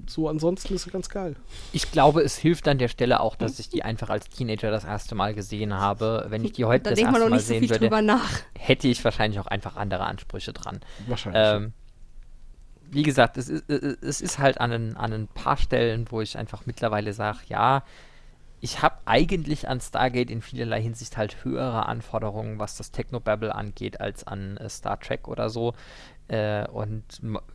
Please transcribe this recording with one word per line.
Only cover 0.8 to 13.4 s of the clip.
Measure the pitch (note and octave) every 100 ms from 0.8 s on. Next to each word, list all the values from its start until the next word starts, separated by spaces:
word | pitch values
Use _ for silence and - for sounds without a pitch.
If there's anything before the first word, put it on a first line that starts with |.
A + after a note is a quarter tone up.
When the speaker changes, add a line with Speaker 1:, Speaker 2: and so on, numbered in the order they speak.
Speaker 1:
sie | -
ganz | F#3+ -
geil. | G3+ F#3 C#3 - - -
Speaker 2:
Ich | D#3 -
glaube, | D#3 C#3+ D#3
es | C3+ -
hilft | D#3+ E3+ D3+
an | C3+
der | A#2+
Stelle | - A#2+ A#2
auch, | - -
dass | A3 -
ich | -
die | -
einfach | - A2+ A2
als | G#2 -
Teenager | - A#2+ A2 A2
das | G#2+
erste | G2+ G#2 -
Mal | A2 G2+
gesehen | G#2+ G2 G#2 G#2
habe. | F#2+ G2+ G2+ A2 A2+ G#2
Wenn | A2
ich | A2+
die | -
heute | A2+ B2+
Speaker 3:
Da | -
Speaker 2:
das | G#3
Speaker 3:
denkt | A#3
man | B3
Speaker 2:
erste |
Speaker 3:
noch | A3+
Speaker 2:
Mal | A#3
Speaker 3:
nicht | A3
so |
Speaker 2:
sehen | A3+
Speaker 3:
viel | A#3
Speaker 2:
würde, | A3+ A3
Speaker 3:
drüber | G#3+
nach. | G#3+ A3+ - - - -
Speaker 2:
hätte | - C3 C3
ich | A#2+
wahrscheinlich | A#2 - G#2+ G2
auch | -
einfach | G#2 A2 -
andere | G2+ F#2
Ansprüche | G2 G2 - G2+ -
dran. | - - G2 - - A2
Speaker 1:
Wahrscheinlich, | A#2 G#2+ A2
ja. | G#2+ G#2
Speaker 2:
Ähm, | G#2+ - - - - - - - - - - - -
wie | C#3+
gesagt, | D3+ C3 A#2
es | C3